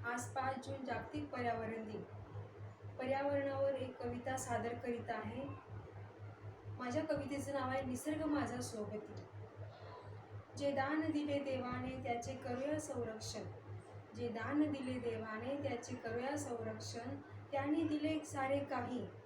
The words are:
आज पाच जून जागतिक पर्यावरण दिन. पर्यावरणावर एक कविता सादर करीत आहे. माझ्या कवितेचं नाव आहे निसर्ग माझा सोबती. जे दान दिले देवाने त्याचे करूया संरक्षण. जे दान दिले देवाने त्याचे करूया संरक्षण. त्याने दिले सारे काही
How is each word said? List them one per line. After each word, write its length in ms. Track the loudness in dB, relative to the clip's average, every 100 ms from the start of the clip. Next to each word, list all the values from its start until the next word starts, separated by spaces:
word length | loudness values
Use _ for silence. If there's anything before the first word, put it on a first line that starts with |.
आज 200 | 0 -2
पाच 420 | 0 2 2 0 -2
जून 180 | -4
जागतिक 460 | 0 -2 0 -2 -2
पर्यावरण 540 | 2 2 2 0 -2
दिन. 180 | -4 -4 -6 -10 -8 -8 -8 -10 -10 -10 -10
पर्यावरणावर 880 | -2 2 4 4 4 4 4 4
एक 280 | 4 -2 -2
कविता 340 | -2 0 0 0
सादर 380 | 2 2 2
करीत 360 | 0 0 -2 0
आहे. 380 | -2 -2 -2 -4 -6 -8 -10 -10 -10 -12 -10 -12 -8 -10 -8 -8
माझ्या 380 | -4 2 2
कवितेचं 480 | 2 0 2 -2 0
नाव 180 | 2 4
आहे 120 | 2
निसर्ग 420 | 2 0 0 2
माझा 360 | 4 4 4 0
सोबती. 600 | -2 -2 -2 -4 -6 -10 -10 -10 -10 -8 -10 -10 -12 -10 -10 -12 -10 -12 -10 0
जे 120 | 2
दान 300 | 4 4 4
दिले 380 | 4 2 4 2
देवाने 680 | 2 0 0 -2 -2 -2
त्याचे 300 | 0 0 0
करूया 460 | -4 -2 0 2 2
संरक्षण. 600 | 0 -2 -2 -2 -4 -4 -6 -8 -8 -10 -10 -14 -12 -4
जे 120 | -2
दान 440 | 0 2 6 6
दिले 380 | 4 0 0 0
देवाने 520 | 0 -2 -2 0 0
त्याचे 320 | 0 0 -2
करूया 440 | -4 -2 0 2 0
संरक्षण. 800 | 0 -2 -2 -2 -4 -4 -4 -6 -8 -12 -2
त्याने 300 | 2 4 6
दिले 420 | 6 4 4 2
सारे 340 | 0 0 4 4
काही 480 | 4 0 2 0 -2 -8